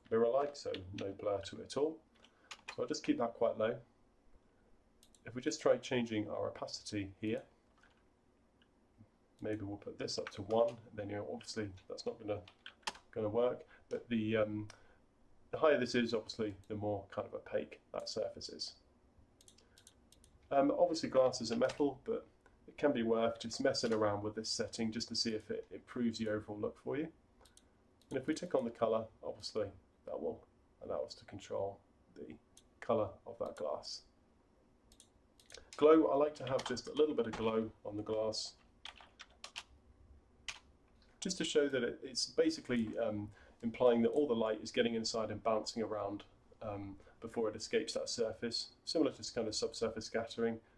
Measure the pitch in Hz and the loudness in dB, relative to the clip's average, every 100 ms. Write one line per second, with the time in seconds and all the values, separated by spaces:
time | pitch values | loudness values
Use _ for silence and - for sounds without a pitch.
0 | - 113 117 131 143 - 104 95 92 98 | 0 4 4 4 0 -4 -6 -6 -8 -6
1 | 98 95 104 98 - - 92 135 151 - | -6 -2 0 0 -2 -10 -6 -2 -2 -2
2 | _ _ - _ - - - - 123 - | _ _ -20 _ -20 -16 -10 -4 -2 0
3 | - 139 117 - 117 - 110 - - _ | 0 2 0 2 0 2 0 0 -8 _
4 | _ _ - - _ _ _ _ _ _ | _ _ -20 -20 _ _ _ _ _ _
5 | - _ 113 120 151 151 143 123 - 127 | -20 _ -12 -4 -2 2 4 4 2 0
6 | 117 110 104 104 104 - - - - 107 | 2 0 0 -2 -4 -4 -8 -10 -6 -6
7 | 95 - 107 123 - _ _ _ - _ | -6 -6 -4 -4 -6 _ _ _ -20 _
8 | _ _ _ _ _ _ _ _ _ - | _ _ _ _ _ _ _ _ _ -20
9 | 104 _ _ - 107 104 98 104 - - | -20 _ _ -10 -6 -4 -6 -8 -10 -8
10 | - - - - 98 113 117 120 - 104 | -6 -6 -6 -8 2 4 4 0 -10 -8
11 | 101 104 - - - 110 101 95 - - | -6 -6 -6 -8 -8 -6 -6 -8 -12 -8
12 | 120 - 104 104 - - - - - - | -8 -6 -4 -4 -6 -18 -20 -14 -12 -12
13 | - 117 107 113 123 - - - - - | -10 -4 0 2 2 0 -10 -20 -8 -6
14 | - 117 107 110 107 107 107 - - - | -2 0 2 2 2 -2 -6 -14 -20 -20
15 | _ _ - - - - 156 143 120 123 | _ _ -20 -20 -10 2 6 6 4 2
16 | 113 113 - - 107 95 - 104 104 101 | 2 0 -2 -4 -4 -6 -8 -4 -2 -2
17 | - - 101 - - - - - _ - | -4 -6 -6 -8 -4 -4 -4 -12 _ -8
18 | - 110 107 - - - - - _ _ | -4 -4 -4 -6 -12 -10 -10 -12 _ _
19 | _ - - _ - - - - - - | _ -20 -20 _ -20 -20 -20 -20 -20 -20
20 | _ - - - - 139 143 - 175 160 | _ -20 -20 -20 0 4 4 6 4 2
21 | 120 131 127 - 113 117 131 - 143 131 | 2 6 6 4 -2 2 2 4 0 0
22 | - 113 - _ - _ - - 147 123 | -4 -4 -6 _ -20 _ -20 0 2 4
23 | 113 113 113 - 113 - 110 110 117 110 | 2 4 2 0 -6 0 2 2 2 4
24 | 107 104 104 110 110 - 104 - 113 117 | 2 2 -2 -4 -4 -4 -4 -2 -2 -2
25 | - 113 117 107 - - - 98 - 127 | -4 -2 0 -2 -4 -8 -8 -14 -8 0
26 | 117 107 110 107 107 104 107 - 127 135 | 0 0 -2 -2 -4 -4 -4 -4 -4 -2
27 | 165 - _ _ - - - _ _ _ | -4 -8 _ _ -20 -20 -20 _ _ _
28 | - 135 143 156 180 135 117 - 113 113 | -6 -4 -2 -2 0 0 0 0 2 2
29 | 110 - - - - - 98 - - _ | 0 -10 -10 -8 -6 -4 -4 -6 -20 _
30 | - - 82 76 - _ _ - - 85 | -10 -6 -4 -6 -12 _ _ -14 -6 -4
31 | - - - 101 - 107 98 98 _ _ | -6 -10 -14 -14 -6 -4 -4 -6 _ _
32 | _ - - - _ - - _ - 110 | _ -16 -16 -16 _ -20 -20 _ 0 2
33 | 101 - - - - - 71 65 - - | 0 -4 -12 -6 -6 -4 -4 -4 -8 -12
34 | - _ _ _ _ _ _ _ _ - | -16 _ _ _ _ _ _ _ _ -20
35 | - _ _ _ - - - - 147 160 | -20 _ _ _ -20 -20 -14 6 8 10
36 | 151 139 151 - 127 131 - 120 - 127 | 8 4 2 0 -4 -2 -2 -6 -2 2
37 | 151 123 110 107 113 110 110 - 107 104 | 4 2 0 0 0 2 0 -4 -8 -6
38 | 104 110 110 107 - - - _ - - | -2 -2 -2 -4 -8 -12 -20 _ -20 -18
39 | - - - _ - - - - - - | -20 -20 -20 _ -16 -16 -16 -20 -20 -20
40 | - - _ - - - - _ _ _ | -20 -20 _ -18 -14 -14 -18 _ _ _
41 | - - 190 - 160 151 143 131 117 - | -20 -6 -4 -2 2 4 4 4 0 -2
42 | - 123 - - 160 - - 120 107 104 | -6 -4 0 2 2 2 0 0 0 0
43 | 113 104 104 - - - 117 - 127 117 | -2 -2 -6 -12 -20 -8 -4 6 8 8
44 | 113 147 143 113 110 107 - 127 117 113 | 6 6 4 4 2 0 0 2 2 2
45 | 110 113 107 104 117 110 - 117 104 104 | -2 -2 -2 -2 0 0 0 -4 -4 -2
46 | 101 101 - - - - 110 101 98 98 | -4 -6 -12 -20 -20 -12 -8 -6 -8 -12
47 | - - 113 120 110 110 - 117 110 - | -18 -14 -8 -2 -2 -4 0 0 0 -4
48 | - - 110 110 117 110 - - - 165 | -2 -2 -2 -2 -4 -4 -8 -10 -2 2
49 | 135 - 113 123 110 - 113 - 113 110 | 2 0 -6 -4 -2 -2 -2 -2 -4 -2
50 | - 113 113 - 117 113 - | -4 -4 -4 -2 -2 -2 -10